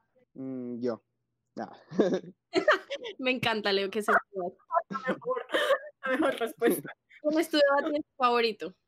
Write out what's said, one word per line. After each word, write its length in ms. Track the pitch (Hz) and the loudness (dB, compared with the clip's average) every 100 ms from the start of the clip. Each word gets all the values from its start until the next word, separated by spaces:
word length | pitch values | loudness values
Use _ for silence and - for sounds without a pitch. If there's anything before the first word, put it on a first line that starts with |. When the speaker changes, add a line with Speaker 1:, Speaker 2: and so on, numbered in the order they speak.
| _ _ _ | _ _ _
Speaker 1:
Mm, 460 | - 131 131 123 120 | -14 -10 -10 -8 -4
yo. 220 | 123 110 _ _ _ _ _ - | -4 -4 _ _ _ _ _ -12
Ah. 140 | 104 - - | -12 -12 -10
<laughs> 440 | 175 190 190 175 - _ 339 - - - 554 480 - | 0 0 0 -6 -20 _ 0 2 2 0 -12 -12 -4
Speaker 2:
Me 120 | 254 | -2
encanta, 420 | 254 233 220 202 | 0 0 -2 0
Leo, 180 | 196 196 | 0 0
que 120 | 214 | -2
se 100 | 208 | 2
Speaker 3:
La 60 | - - - 185 - - 339 - - 508 | 0 0 -6 -6 -8 -2 -2 -2 -6 -4
mejor, 380 | - 480 508 - 587 587 539 605 - | -4 -4 -4 -2 0 2 0 -2 -10
la 60 | - | -4
mejor 240 | 262 285 - | 0 0 0
respuesta. 560 | 226 - 233 175 - - _ - | -4 0 2 2 -4 -18 _ -4
Speaker 2:
¿Quién 160 | 302 311 | 0 0
es 80 | 339 | 2
tu 80 | 302 | 4
debate 460 | 285 277 311 302 - - | 4 4 2 -2 -4 0
favorito? 580 | 247 240 233 202 165 - | 2 4 2 -2 -10 -14